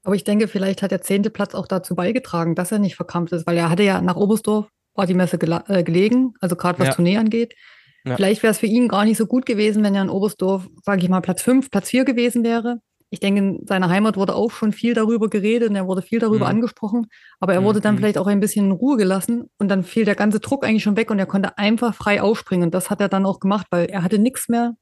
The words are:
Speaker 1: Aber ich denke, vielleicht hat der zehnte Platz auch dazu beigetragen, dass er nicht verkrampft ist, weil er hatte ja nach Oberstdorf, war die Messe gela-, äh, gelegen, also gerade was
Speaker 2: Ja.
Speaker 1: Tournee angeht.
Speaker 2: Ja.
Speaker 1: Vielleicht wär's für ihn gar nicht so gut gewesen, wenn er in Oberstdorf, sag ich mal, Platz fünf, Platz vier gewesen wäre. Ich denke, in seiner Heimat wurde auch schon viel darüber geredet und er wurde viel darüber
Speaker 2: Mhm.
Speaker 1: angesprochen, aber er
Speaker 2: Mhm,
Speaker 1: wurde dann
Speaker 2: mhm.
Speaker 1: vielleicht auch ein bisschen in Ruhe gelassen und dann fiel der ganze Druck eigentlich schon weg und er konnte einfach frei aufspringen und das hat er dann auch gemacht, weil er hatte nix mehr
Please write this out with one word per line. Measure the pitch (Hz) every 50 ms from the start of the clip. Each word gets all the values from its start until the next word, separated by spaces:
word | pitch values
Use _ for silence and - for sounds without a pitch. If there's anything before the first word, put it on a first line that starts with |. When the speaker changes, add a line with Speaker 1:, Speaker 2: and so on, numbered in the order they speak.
| _
Speaker 1:
Aber | 190 202
ich | 190 -
denke, | 208 208 208 220
vielleicht | 202 - 202 190 196 190 -
hat | 202 185
der | 196 180
zehnte | - - 196 202 208 220
Platz | 220 - 202 196 -
auch | 196 185
dazu | - 196 180 180 - 180
beigetragen, | 180 175 190 220 254 - - - 170 165 170 165
dass | 175 180 -
er | 220 208
nicht | 208 180 -
verkrampft | - 175 - - 175 170 165 180
ist, | 170 165
weil | - 170
er | 170 170 165
hatte | 170 180 208
ja | 196 190 180
nach | 180 180 175
Oberstdorf, | 165 208 196 220 208 - 214 214 214 214 - _ _ _ _ _
war | - 196
die | 175 190
Messe | 180 185 170 -
gela-, | 160 175 160 170 170 -
äh, | - 196 185 170
gelegen, | 160 165 180 196 220 240 254 262 254 - _
also | 196 175 175
gerade | 170 - 180 175 -
was | 131
Speaker 2:
Ja. | 135 131
Speaker 1:
Tournee | - 175 175 196
angeht. | 220 220 220 214 226 233 233 - _ - - - - _ _ _ _ _
Speaker 2:
Ja. | 131 123
Speaker 1:
Vielleicht | 123 196 190 214 214 -
wär's | 220 202 -
für | -
ihn | 208 214 247 247
gar | 220 190 196 208
nicht | 220 220
so | - 226
gut | 220 247 254 254
gewesen, | - 240 202 214 214 208 214 214
wenn | 202 196
er | 196 196
in | -
Oberstdorf, | - 190 196 208 - - 185 185 196 190 185 - - - _
sag | 202 202 185 175
ich | 180
mal, | 185 185
Platz | 170 - 175 -
fünf, | - 240 254 269 262 -
Platz | - 202 - -
vier | - 247 262
gewesen | 285 254 240 240 247 233 240 226
wäre. | 233 233 233 214 240 240 233 _ _ _ _ _ _
Ich | 202 -
denke, | - 196 196 202
in | 196 196 185 - -
seiner | - 202 185 185 170
Heimat | 175 196 214 220 202
wurde | 196 196 185 -
auch | - 208 233
schon | - - 226 214 202
viel | - - 233 240
darüber | 226 220 214 233 226 220
geredet | 208 - 208 190 214 226 240 233 220
und | 202
er | 196 185
wurde | 185 190 185
viel | - - 226 233
darüber | 233 220 214 214 -
Speaker 2:
Mhm. | 139 190
Speaker 1:
angesprochen, | 220 240 233 - _ - 208 208 240 226 - _ - - - - _
aber | 190 180 185
er | 185
Speaker 2:
Mhm, | 190
Speaker 1:
wurde | 208 208 214
dann | 208 208 208
Speaker 2:
mhm. | 185
Speaker 1:
vielleicht | 196 208 208
auch | - 190
ein | 202 208 202
bisschen | 208 208 - 214 202
in | 196
Ruhe | 190 - 240 277 294
gelassen | 220 202 185 190 196 185 - 233 240 - - _
und | _ 208 196
dann | 202 190 180
fiel | - - 226 220
der | 202 202
ganze | - 208 214 208 208
Druck | - - 277 269 -
eigentlich | - 220 214 -
schon | 214 202
weg | 220 233 -
und | 226 196
er | 190
konnte | 185 - 196 185 180 -
einfach | - 208 208 226 220 247 233 -
frei | - - 214 202 208
aufspringen | 202 202 220 - - - 190 180 175
und | 165 165
das | 185 180 -
hat | 208 -
er | 202 196
dann | 196 190 196
auch | 196 202 -
gemacht, | - 190 202 214 180 _
weil | 180 175 170
er | - - 190 170
hatte | 185 220 202
nix | 214 254 - - - -
mehr | 233 233 240 233 226 _